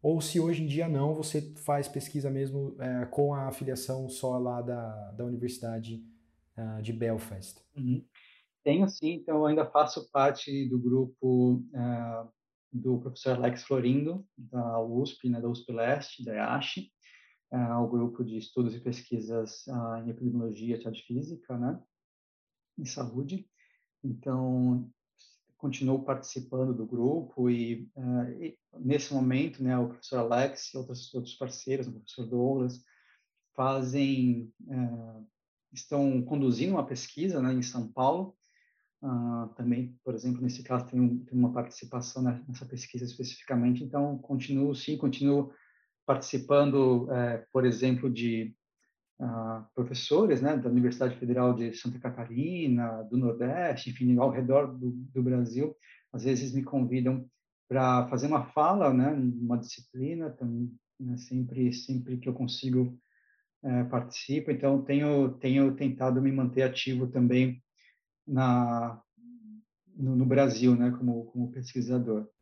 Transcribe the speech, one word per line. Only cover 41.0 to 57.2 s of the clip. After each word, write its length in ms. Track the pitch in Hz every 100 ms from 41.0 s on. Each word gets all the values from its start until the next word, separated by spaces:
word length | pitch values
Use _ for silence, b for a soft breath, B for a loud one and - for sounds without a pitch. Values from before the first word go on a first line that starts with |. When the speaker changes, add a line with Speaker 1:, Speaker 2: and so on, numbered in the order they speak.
Speaker 2:
um, 240 | 123 123
tem 120 | - 127
uma 160 | 123
participação 720 | 123 120 - 123 123 123 131
ne-, 220 | 127 123 -
nessa 180 | 123
pesquisa 400 | - 123 - 123
especificamente, 800 | 123 - 123 - - 127 120 123
então 360 | 139 143 143 135
continuo, 560 | - 135 - 135 143 135
sim, 200 | - 147
continuo 540 | 139 123 139 143 139 B B B B _ -
participando, 1000 | 131 - 135 - 143 143 139 131 123 123
eh, 320 | 127 120 117 -
por 140 | 131 123
exemplo, 440 | 110 127 123 110
de, 440 | 113 120 113 110 - _ _ _ _ _ _
ah, 480 | 123 117 113 113 110
professores, 680 | - 123 127 - 151 214 131
né, 160 | 135 147
da 140 | 120
Universidade 460 | 123 123 - 127 120
Federal 380 | 123 123 123
de 200 | 113 117
Santa 240 | - 127 123
Catarina, 1040 | 127 123 117 117 156 180 151 120 117 110
do 120 | 110 120
Nordeste, 760 | 123 117 123 165 170 131 -
enfim, 260 | 127 123 123
ao 140 | 139
redor 360 | 127 123 139 135 127
do, 120 | 127
do 320 | 123 127 131
Brasil, 540 | 127 127 120 120 151 - b b b
às 120 | -
vezes 280 | 120 123 127
me 100 | 131
convidam 640 | 135 139 120 127 123 131